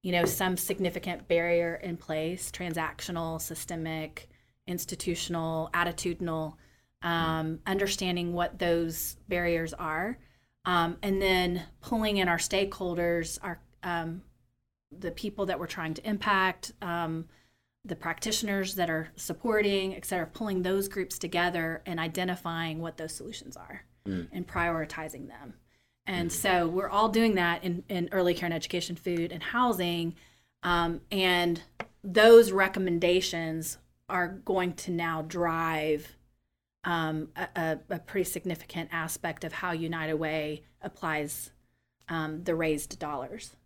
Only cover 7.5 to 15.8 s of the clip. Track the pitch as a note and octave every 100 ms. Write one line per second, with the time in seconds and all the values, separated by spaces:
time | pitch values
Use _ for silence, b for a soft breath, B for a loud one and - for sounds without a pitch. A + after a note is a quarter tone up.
7.5 | E3 - F#3+ G3 - F#3 F3 F3 F3 F3
8.5 | - F3 E3+ E3 E3 - - - F3+ F3
9.5 | E3+ D#3+ - E3 D#3+ G3 B3+ b b b
10.5 | b - F3+ E3+ E3+ G3+ F#3+ G3 F#3 F3+
11.5 | F3 - - - A3+ G#3+ G3+ F#3 E3+ -
12.5 | G3 G3 - F3+ E3+ F3 E3+ D#3+ - G3
13.5 | E3+ - _ F3+ E3+ E3 E3+ - _ _
14.5 | _ _ _ _ F#3 F#3 E3 G#3 G3+ F#3+
15.5 | D#3 E3 -